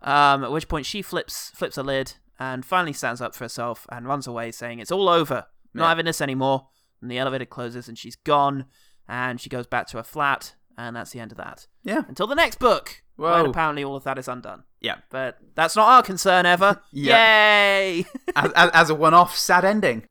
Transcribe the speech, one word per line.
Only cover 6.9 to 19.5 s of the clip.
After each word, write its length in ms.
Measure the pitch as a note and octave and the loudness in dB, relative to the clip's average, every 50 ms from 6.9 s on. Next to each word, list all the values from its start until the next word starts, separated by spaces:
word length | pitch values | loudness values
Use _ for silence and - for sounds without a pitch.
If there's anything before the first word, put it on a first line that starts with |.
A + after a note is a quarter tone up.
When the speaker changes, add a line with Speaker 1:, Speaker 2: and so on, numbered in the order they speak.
| _ _ - | _ _ -12
Speaker 1:
and 80 | B2 | -8
the 80 | A#2+ B2 | -6 -4
elevator 260 | C3 C3+ C3 C3 B2 | -4 -4 -4 -6 -8
closes 420 | - - C3 B2 A#2 A#2+ B2 A#2+ | -12 -12 -12 -12 -10 -12 -14 -16
and 100 | - A2+ | -16 -18
she's 180 | - - A#2 - | -18 -18 -18 -20
gone, 500 | - - - D3 C#3+ C#3+ C#3+ C#3 C3+ C3 C3+ _ _ _ _ _ _ _ | -10 -2 0 2 2 2 2 0 -4 -8 -12 _ _ _ _ _ _ _
and 320 | - A#2+ B2 B2+ B2+ A#2+ B2 | -12 -8 -6 -6 -6 -8 -10
she 100 | - C3 | -12 -12
goes 180 | B2+ B2 A#2+ | -10 -12 -8
back 180 | - C3 A#2+ - - | -6 -6 -6 -6 -6
to 80 | - | -10
her 60 | A2+ A2+ | -14 -14
flat, 520 | - - D3+ C#3+ C#3 C3+ - - - - _ _ _ _ | -10 -6 -2 -2 -2 -2 -2 -6 -12 -20 _ _ _ _
and 180 | - A#2+ A#2 A#2 | -16 -14 -12 -12
that's 160 | A#2 A#2+ - | -12 -14 -14
the 80 | - B2 | -14 -16
end 120 | A2+ G#2+ | -16 -16
of 60 | - | -16
that. 300 | - - - - - - _ _ _ - | -16 -16 -16 -18 -20 -20 _ _ _ -8
Speaker 2:
Yeah. 180 | F#3+ G#3 D#4 - | -6 -6 -6 -6
Speaker 1:
Until 180 | - - - F#3+ | -6 -6 -6 -6
the 60 | G#3+ C#4+ | -2 0
next 220 | D#4 E4+ - - | 0 0 0 0
book, 460 | - B3+ A#3+ F#3 D3 - - - - _ _ _ | 0 0 2 2 0 -2 -8 -18 -20 _ _ _
Speaker 2:
Whoa. 160 | - D3+ E3 | -6 -2 0
Speaker 1:
when 140 | E3+ E3+ D#3+ C3+ | 2 2 2 0
apparently 320 | A#2+ - D#3+ D#3 D3 D3 C#3+ | 0 -2 -2 -2 -2 -4 -6
all 120 | C#3 C#3 | -8 -10
of 80 | C3+ - | -8 -8
that 120 | C3+ C3 | -8 -8
is 100 | B2+ B2+ | -8 -8
undone. 360 | C3 B2 B2 - G#2 F#2+ - - _ _ _ | -10 -12 -12 -12 -16 -18 -18 -20 _ _ _
Speaker 2:
Yeah. 160 | - A2 - - - _ | -8 -8 -8 -10 -12 _
Speaker 1:
But 260 | - C3 C3 B2 - _ _ _ _ | -10 -8 -8 -8 -10 _ _ _ _
that's 200 | - D#3+ D#3+ - | -2 0 0 2
not 120 | G#3+ G#3+ | 4 6
our 140 | A3+ B3+ B3+ | 8 8 6
concern 440 | - - F#3 E3+ - G3 F3+ F3+ F3 | 6 2 -2 -2 2 2 4 4 4
ever. 340 | F3+ F3+ F3 G3 G3+ G3 - - | 4 4 4 4 2 2 0 -6
Speaker 2:
<laughs> 60 | _ | _
Yeah. 240 | - C#3+ C#3+ - A#3 | -8 -2 2 4 6
Speaker 1:
Yay! 880 | A3+ A3+ A3 A3 G#3+ G#3+ G#3+ G#3 G#3 G3+ G3 G3 G3 F#3+ F#3+ F3 E3+ E3+ - - C4 | 6 8 8 6 6 6 6 6 4 4 4 2 0 0 -2 -4 -4 -6 -8 -10 -12
<laughs> 160 | _ - - | _ -4 -2
Speaker 2:
As, 160 | F3+ F3+ - - | 0 0 2 4
as, 160 | - F3 F3 | 4 4 6
as 180 | - E3 E3+ D3+ | 6 4 4 4
a 60 | D#3 | 2
one-off 420 | D3 D#3+ D#3 E3 F3 F3 - - | 2 4 6 8 6 6 6 2
sad 260 | - - - | -4 0 2